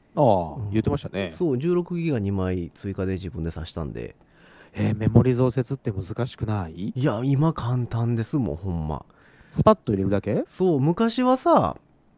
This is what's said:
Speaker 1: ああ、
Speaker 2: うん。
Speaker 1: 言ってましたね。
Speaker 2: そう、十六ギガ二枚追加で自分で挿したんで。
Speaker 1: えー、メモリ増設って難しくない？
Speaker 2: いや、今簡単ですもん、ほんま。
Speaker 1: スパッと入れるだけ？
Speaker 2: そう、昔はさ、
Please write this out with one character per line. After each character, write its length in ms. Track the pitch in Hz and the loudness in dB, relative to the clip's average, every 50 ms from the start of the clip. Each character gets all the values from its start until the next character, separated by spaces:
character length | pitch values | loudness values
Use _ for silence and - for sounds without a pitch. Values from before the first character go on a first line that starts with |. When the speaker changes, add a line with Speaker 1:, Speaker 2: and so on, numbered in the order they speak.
| _ _ - | _ _ 0
Speaker 1:
あ 40 | 175 | 2
あ、 340 | 151 123 101 92 82 78 76 | 4 4 4 4 0 -4 -6
Speaker 2:
う 20 | - 107 | -8 -6
ん。 40 | 104 | -2
Speaker 1:
言 100 | 98 110 | 0 0
っ 20 | 110 | 0
て 80 | - | 0
ま 80 | 143 - | 0 -2
し 40 | - | -4
た 60 | - | -6
ね。 260 | - 95 98 92 - - | -6 -4 -4 -4 -4 -2
Speaker 2:
そ 140 | 180 160 131 | -2 0 0
う、 60 | 123 | 0
十 160 | 139 175 180 | 0 0 0
六 220 | 175 175 170 180 170 | 0 -2 -2 -4 -4
ギ 120 | 165 165 | -2 0
ガ 80 | 143 117 | 0 0
二 140 | 98 98 98 | 0 0 0
枚 380 | 98 92 92 92 90 85 - - | 0 0 0 -2 -2 -4 -8 -10
追 200 | - - 101 95 | -10 -8 -8 -4
加 120 | - 95 | -4 -2
で 80 | 92 95 | -2 -2
自 160 | 90 92 90 | -4 -6 -8
分 140 | - 82 80 | -6 -6 -6
で 60 | 82 | -6
挿 140 | - 82 80 | -6 -6 -10
し 80 | - - | -10 -8
た 120 | 87 80 | -8 -8
ん 80 | 67 55 | -6 -8
で。 240 | 58 58 50 - _ _ _ _ - - - - - - - - | -10 -10 -12 -14 _ _ _ _ -20 -20 -20 -20 -20 -20 -12 -6
Speaker 1:
え 160 | - 104 104 | -4 -2 -2
ー、 60 | 107 107 | 0 0
メ 100 | 110 110 | 2 4
モ 140 | 110 117 117 | 6 6 6
リ 100 | 127 127 | 6 4
増 180 | 117 127 127 | 2 2 2
設 240 | - 135 127 - 139 | 2 0 -2 -4 -4
っ 20 | 131 | -6
て 140 | - 120 101 | -6 -6 -6
難 340 | 95 95 - 110 - 120 | -6 -6 -6 -4 -4 -6
し 100 | 127 - | -6 -6
く 80 | - - | -6 -4
な 240 | 101 110 104 92 82 | -2 -2 -2 -4 -6
い？ 240 | 82 87 92 113 - | -8 -8 -8 -6 -4
Speaker 2:
い 80 | 131 127 | -2 0
や、 200 | 151 113 107 123 | 0 0 0 0
今 300 | 139 139 131 151 165 147 | 0 2 2 2 2 0
簡 320 | - - 117 127 123 120 | -2 -4 -2 -2 -2 -2
単 280 | 113 - 117 117 117 120 | -2 -2 -2 0 0 0
で 60 | 113 110 | -2 -2
す 140 | - - | -2 -2
も 160 | 151 120 80 71 | -2 -2 -2 -4
ん、 40 | |
ほ 140 | 80 92 95 | -4 -6 -4
ん 160 | 87 85 78 | -4 -4 -4
ま。 200 | 76 78 - - _ _ _ _ _ _ - - _ | -4 -6 -8 -10 _ _ _ _ _ _ -20 -20 _
Speaker 1:
ス 120 | - - - | 0 4 6
パ 100 | 220 214 | 6 6
ッ 20 | |
と 160 | - - - 107 | 4 2 -2 0
入 60 | 95 | 0
れ 60 | 95 | 2
る 60 | 95 | 0
だ 100 | 101 98 | 0 0
け？ 240 | - 98 113 185 311 - | 0 -2 -2 -2 -4 -6
Speaker 2:
そ 280 | - - 185 185 165 | -2 0 2 2 4
う、 40 | 135 | 4
昔 420 | 131 151 175 - 226 233 226 - 254 | 4 2 2 2 2 0 0 2 2
は 160 | 254 262 262 | 2 2 4
さ、 400 | - 349 330 233 131 82 - - _ _ _ _ _ _ _ | 4 4 4 4 4 2 -2 -6 _ _ _ _ _ _ _